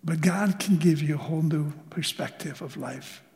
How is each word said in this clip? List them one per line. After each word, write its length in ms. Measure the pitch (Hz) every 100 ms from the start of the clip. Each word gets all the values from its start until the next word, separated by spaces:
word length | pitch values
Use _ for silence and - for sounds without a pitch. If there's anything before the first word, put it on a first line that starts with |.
But 200 | 160 160
God 360 | 165 180 202 190
can 180 | - 180
give 260 | 170 156
you 140 | 151 147
a 20 |
whole 240 | - 160
new 300 | 160 156 147 143 -
perspective 720 | - 147 - 151 - 156 143
of 140 | 170 -
life 460 | 127 131 - - -